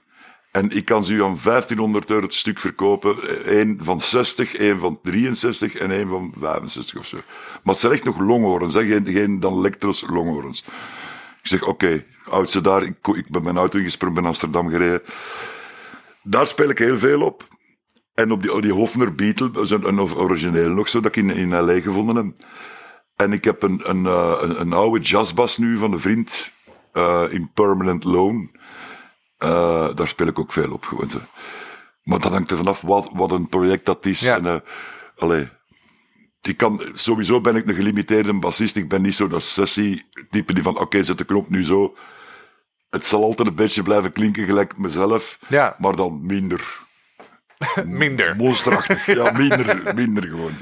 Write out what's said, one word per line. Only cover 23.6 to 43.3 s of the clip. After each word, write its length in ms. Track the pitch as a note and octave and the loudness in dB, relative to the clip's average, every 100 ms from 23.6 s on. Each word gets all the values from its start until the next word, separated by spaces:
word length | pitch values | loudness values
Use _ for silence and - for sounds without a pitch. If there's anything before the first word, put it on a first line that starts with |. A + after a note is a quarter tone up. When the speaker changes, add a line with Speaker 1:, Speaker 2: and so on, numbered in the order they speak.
Speaker 1:
een, 180 | G2 F#2 - | 0 -2 -2
een, 160 | F#2+ F#2 | 0 2
eh, 300 | F2+ E2+ E2 | 2 2 0
een, 200 | E2+ E2+ | 0 -2
een 120 | E2+ | 0
oude 320 | E2+ A2 A2+ | 2 2 2
jazzbas 540 | - G#2 F2+ E2+ A#2+ - | 2 0 2 0 0 2
nu 180 | A#2 A2+ | 0 0
van 160 | G#2+ | 0
een 80 | F2 | 0
vriend, 520 | F#2 A2+ A2+ - - _ _ - _ | 0 0 -2 -8 -10 _ _ -20 _
eh, 320 | E2 F2 F2 E2+ | 0 2 2 0
in 200 | F#2 D#2+ | -2 -4
Permanent 520 | - G#2 F#2+ F#2 F2 | 2 2 4 2 0
Loan. 460 | F2+ F2+ F#2+ A2+ E2 - - - - - - _ _ - | 2 2 2 0 -8 -16 -20 -20 -20 -20 -20 _ _ -6
Eh, 500 | D#2 E2+ E2+ E2 D#2 | 0 2 2 2 0
daar 140 | D2 E2 | -2 -4
speel 180 | - E2 | -2 -2
ik 120 | D#2 | -2
ook 140 | D2+ | -4
veel 200 | D#2+ C#2+ | -2 -2
op, 120 | C#2 | -4
gewoon 240 | - - - | -10 -8 -6
zo. 100 | - - - - - - - - _ | -8 -12 -20 -18 -18 -18 -20 -20 _
Maar 160 | - F#2 | -2 0
dat 140 | F#2 | 0
hangt 180 | F#2+ E2 | 0 -2
er 60 | F2 | -2
vanaf 240 | F#2 F#2+ | 0 -2
wat, 280 | E2+ G2+ - | 0 0 0
wat 200 | F#2 F#2 | -2 0
een 160 | F2+ E2 | 0 -2
project 380 | F#2+ F2+ F#2+ - | 2 2 2 0
dat 200 | F2+ G2 | -2 -2
is. 140 | F2+ | 0
Speaker 2:
Ja. 160 | - A2 | 2 2
Speaker 1:
En, 100 | F2 | 0
eh, 80 | E2 - - - - - - | -4 -6 -18 -18 -20 -18 -4
allee, 320 | E2+ D#2+ C2+ _ _ _ _ _ _ _ _ _ | 0 0 -2 _ _ _ _ _ _ _ _ _
ik 160 | - - | -6 0
kan, 260 | A2+ G#2 - | 2 0 -6
sowieso 480 | - - A2 F#2+ B2 | -4 0 0 2 2
ben 160 | A#2+ A2+ | 4 2
ik 120 | G#2+ | 0
een 60 | |
gelimiteerde 580 | F2+ G2+ G#2 - G#2+ G#2 | 0 0 0 2 2 2
bassist. 440 | G2+ F2 - G#2+ G#2+ | 0 0 -2 -2 -2
Ik 120 | D#2+ | -2
ben 140 | F#2+ | 0
niet 120 | F#2+ | 2
zo'n 260 | F#2+ F#2+ E2+ | 0 0 -2
sessie-type 1120 | - - G2 - G#2 F#2+ - - - G#2 - | -2 0 2 2 0 -2 -10 -20 -6 -4 0
die 100 | - | 0
van, 160 | F2+ E2+ | 2 0
"Oké, 240 | F2+ G2+ | 0 0
zet 160 | F#2 F2 | 0 -2
de 60 | |
knop 240 | F2+ G2+ - | 0 0 0
nu 160 | F#2 | -2
zo." 320 | D#2+ G2 G2 - - - - - - _ _ _ _ | 2 2 2 -4 -20 -20 -20 -20 -20 _ _ _ _
Het 140 | F#2+ | -6
zal 180 | - G#2+ | 0 2
altijd 260 | A2 | 2